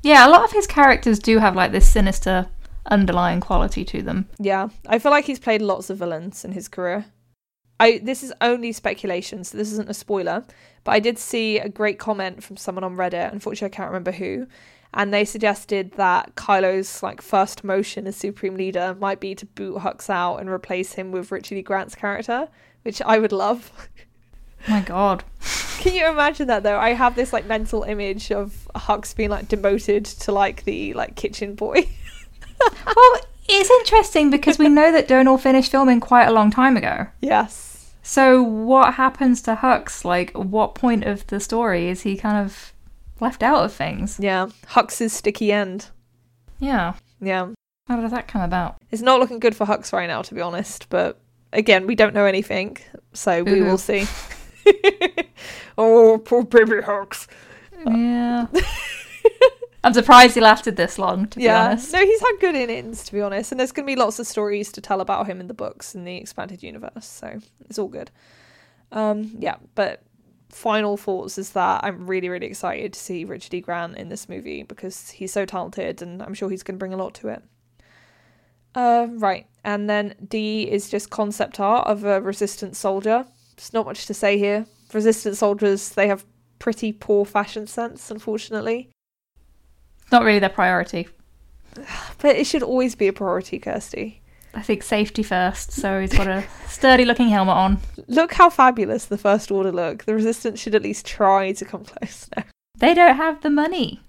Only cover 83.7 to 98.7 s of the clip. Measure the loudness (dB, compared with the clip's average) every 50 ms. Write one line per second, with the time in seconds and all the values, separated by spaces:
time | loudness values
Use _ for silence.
83.7 | -6 -6 -4 -4 -10 -14 -12 -12 -8 -2 0 0 2 2 0 0 -2 -2 -4 _
84.7 | _ _ _ _ -6 0 2 2 2 2 -2 -8 -4 0 0 0 0 2 0 0
85.7 | 0 0 -4 -8 -2 0 0 0 0 -2 -6 _ _ _ _ _ _ _ -6 -6
86.7 | -4 -4 -6 -8 -8 -8 -2 0 0 0 0 0 -2 -4 -4 -4 -8 -14 -14 -12
87.7 | -10 -10 -10 -10 -10 -16 -18 -16 -16 -12 -8 -8 -8 -8 -8 -8 -10 -8 -4 -4
88.7 | -6 -6 -8 _ _ _ _ _ _ _ _ _ _ _ _ _ _ _ _ _
89.7 | _ _ _ _ _ _ _ _ 4 4 6 6 2 4 2 0 0 0 0 0
90.7 | 2 0 -2 -4 -6 -8 -8 -10 -14 _ -20 _ _ _ _ _ -20 -20 -20 -20
91.7 | -20 -20 -16 -14 -14 -14 -14 -14 -14 0 4 4 4 4 2 0 0 -2 -2 0
92.7 | 0 0 0 -2 -2 0 0 0 0 0 -4 -4 -2 -4 -4 -8 -12 -12 -8 -8
93.7 | -8 -8 -8 -10 -12 -10 -12 -12 -14 -18 _ _ _ _ -20 -16 -14 -12 -4 -4
94.7 | -4 -4 -2 -4 -2 -2 -2 -2 -4 -8 -6 -4 -2 -2 -2 -2 -4 -6 -12 -10
95.7 | -10 -6 -6 -4 -4 -4 -4 2 2 2 2 2 -2 -4 -6 -8 -14 -18 -16 -16
96.7 | -8 2 6 6 8 8 6 4 4 2 4 4 4 4 4 2 2 2 4 2
97.7 | 0 -2 -2 -10 -12 -14 -10 -2 2 2 2 2 6 6 6 6 8 6 4 4